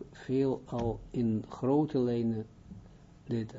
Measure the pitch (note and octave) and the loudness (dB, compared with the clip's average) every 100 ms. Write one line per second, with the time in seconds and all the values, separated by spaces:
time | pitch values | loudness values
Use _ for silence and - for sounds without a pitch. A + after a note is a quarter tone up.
0 | - - - C3 C3+ B2+ - A#2+ A#2 G#2+ | -8 -12 -2 2 2 0 -4 -2 -2 -2
1 | - - A2+ A2 - - C3 D3 D3+ C#3 | -4 0 2 0 -2 -2 2 4 4 2
2 | B2 A#2 A#2 A2 A2 - - - - - | 2 2 0 -2 -6 -12 -18 -18 -18 -20
3 | - - - A#2 G#2+ | -20 -14 -4 -2 -2